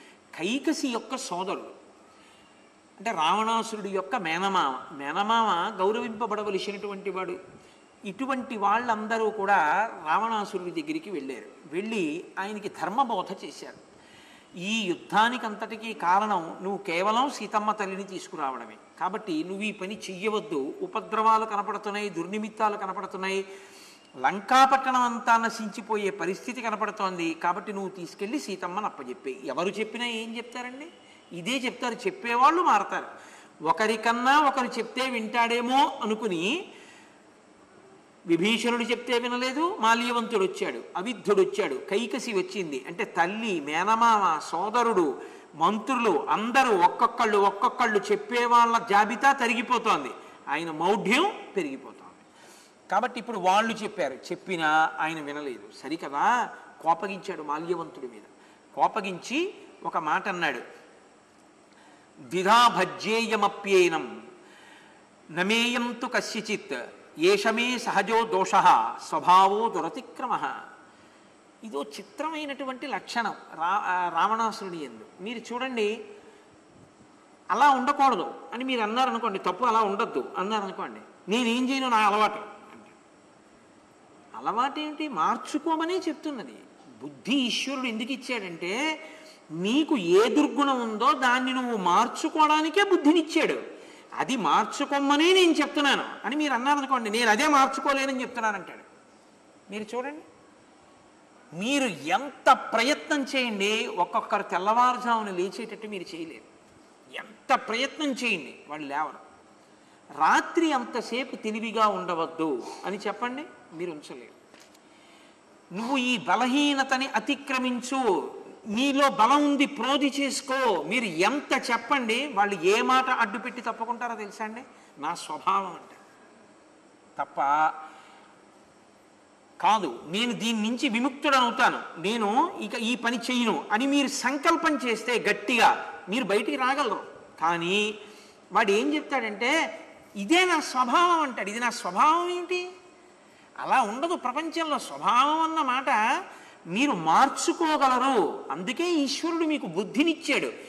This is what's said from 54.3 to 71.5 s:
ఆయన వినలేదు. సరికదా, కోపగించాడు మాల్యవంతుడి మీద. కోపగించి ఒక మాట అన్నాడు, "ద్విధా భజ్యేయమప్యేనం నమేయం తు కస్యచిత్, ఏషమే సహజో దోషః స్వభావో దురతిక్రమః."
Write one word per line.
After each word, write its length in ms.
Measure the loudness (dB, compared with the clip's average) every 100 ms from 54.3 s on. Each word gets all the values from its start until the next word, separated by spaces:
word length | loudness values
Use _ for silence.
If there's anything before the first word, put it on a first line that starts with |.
| -8 -6 0 4 4 4 2
ఆయన 220 | -4 -4
వినలేదు. 500 | -6 -8 -8 -10 -14 -14
సరికదా, 680 | -8 -8 -4 0 2 2 0 -8 -20 -4
కోపగించాడు 640 | 0 2 0 -6 -8 -8
మాల్యవంతుడి 640 | -6 -6 -4 -4 -6 -12 -14
మీద. 160 | -14 -20 -20 -20 -20 -12
కోపగించి 800 | 0 2 2 -6 -6 -4 -4 -4 -6 -18 -14
ఒక 120 | -6 -4
మాట 320 | 0 -2 -2
అన్నాడు, 320 | -2 -2 -4 -8 -18 -20 -20 -20 -20 _ _ -20 _ _ -20 -20 -20 -20 -20
"ద్విధా 500 | -8 -2 6 8 8
భజ్యేయమప్యేనం 1600 | 4 0 -4 -2 0 0 2 0 0 4 6 6 2 -4 -12 -16 -20 -20 -20 -20 -20 -20 -20 -20 -20 -10
నమేయం 640 | -4 0 2 2 0 -4 -6
తు 40 | -4
కస్యచిత్, 840 | -4 -4 -6 -6 -6 -6 -10 -10 -16 -18 0
ఏషమే 600 | 4 4 2 0 0 -2
సహజో 460 | -2 0 2 2
దోషః 720 | 2 0 2 6 6 6 4 -4 -6
స్వభావో 600 | 0 6 8 8 4 0
దురతిక్రమః." 920 | -2 -4 -6 -12 -10 -4 -4 -4 -6 -12 -20 -20 -20 -20 -20 -20 -20 -20